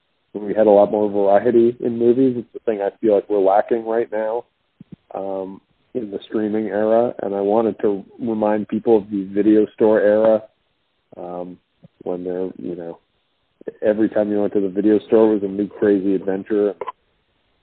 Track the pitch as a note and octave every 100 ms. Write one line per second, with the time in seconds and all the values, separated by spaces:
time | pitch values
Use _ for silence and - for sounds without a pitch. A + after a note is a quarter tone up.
0 | _ _ _ G2+ G#2 G2+ G#2+ G2+ G2+ G#2
1 | G#2+ G2+ G2 G2+ B2 A#2 A#2 A#2+ A#2+ A#2
2 | A#2 B2 C3+ A#2+ - - - G#2 G2 -
3 | A2 G2+ - G#2 F#2+ G2+ - A#2 A2+ A2+
4 | A#2 G#2+ A2 A#2 - _ _ - - -
5 | _ - G2 F#2+ F#2+ F#2+ _ _ _ B2+
6 | G#2 G2 - A2 G#2+ G#2+ G#2+ G2+ A2 A2+
7 | A#2+ - G2 G2 G2+ A2 A2+ G2+ A2 G2
8 | - - A#2+ A2 G#2+ G#2+ G2+ G#2+ A#2+ A2
9 | G#2 G2+ F#2+ G2+ G#2 G#2+ G#2 - G#2+ G#2+
10 | G2+ G#2+ A2 G#2+ - _ _ _ _ _
11 | _ - F2 F2+ F2+ F2 _ _ - _
12 | - F2+ F2+ F2+ F#2+ - F#2 F2 E2+ E2+
13 | _ _ _ _ _ _ - - A2 G#2+
14 | A2 - G#2 G#2 G2+ G#2 G2 F#2+ G#2 G#2+
15 | - A2+ A2 G#2+ G2 G2 G2 - G#2+ G2+
16 | G2 F#2+ G2 F#2+ G2 G#2 G2+ - - -
17 | _ _ _ _ _ _